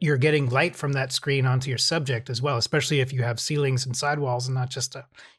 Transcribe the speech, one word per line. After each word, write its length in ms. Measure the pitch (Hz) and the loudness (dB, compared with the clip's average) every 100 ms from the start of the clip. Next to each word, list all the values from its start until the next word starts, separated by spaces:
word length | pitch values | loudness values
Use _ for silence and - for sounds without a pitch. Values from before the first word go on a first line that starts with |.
you're 160 | 156 139 | 0 4
getting 320 | 151 151 135 | 4 4 2
light 280 | 131 170 160 | 2 0 0
from 160 | 143 | -2
that 200 | 139 131 | -2 -2
screen 340 | - 147 139 131 | -4 0 2 2
onto 220 | 127 135 | 2 0
your 100 | 120 | 0
subject 520 | - 165 139 117 - | 0 0 0 -4 -4
as 100 | 117 | -2
well, 160 | 143 120 | 0 0
especially 440 | - 151 - 143 | 0 0 2 2
if 120 | 131 | 2
you 100 | 127 | 0
have 180 | 120 113 | -2 -2
ceilings 440 | - 147 139 127 | -2 0 2 0
and 120 | 131 117 | -2 -2
sidewalls 500 | 147 147 135 123 127 | -2 0 -2 -2 -2
and 80 | |
not 160 | 131 127 | -2 -4
just 240 | 127 - | -4 -6
a, 100 | - - - - | -8 -18 -20 -20